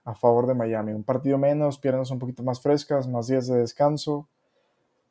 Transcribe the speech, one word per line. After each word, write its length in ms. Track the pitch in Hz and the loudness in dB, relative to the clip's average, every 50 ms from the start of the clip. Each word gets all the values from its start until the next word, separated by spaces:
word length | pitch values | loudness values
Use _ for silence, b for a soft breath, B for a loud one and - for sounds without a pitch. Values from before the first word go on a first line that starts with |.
| - | -14
a 80 | 120 104 | -14 -4
favor 320 | - - 120 117 120 123 | 2 4 4 6 4 4
de 80 | 127 127 | 2 0
Miami. 380 | 123 113 113 110 107 107 107 | 0 0 -2 -2 -2 -4 -4
Un 120 | 107 107 107 | -6 -6 -4
partido 320 | - 123 127 147 139 139 | -2 -2 -2 0 0 0
menos, 400 | 135 139 143 147 151 151 143 131 | 2 2 2 2 2 0 -2 -2
piernas 340 | - - 135 127 131 131 127 | -2 -2 -2 0 0 -2 -4
un 80 | 131 123 | -6 -6
poquito 240 | 123 123 123 - | -6 -8 -8 -6
más 200 | 123 131 123 - | -6 -6 -4 -2
frescas, 440 | - 143 147 147 - - 147 139 123 | 0 0 0 0 0 -2 -2 -2 -2
más 200 | 127 123 117 113 | -2 -4 -4 -2
días 200 | 127 135 131 123 | 0 0 0 0
de 120 | 127 127 120 | 2 2 2
descanso. 680 | 120 113 - - 143 147 151 147 - 151 147 147 151 _ _ _ _ _ _ _ _ _ _ _ _ _ _ _ _ _ | 2 0 0 2 2 2 2 0 -4 -4 -6 -6 -8 _ _ _ _ _ _ _ _ _ _ _ _ _ _ _ _ _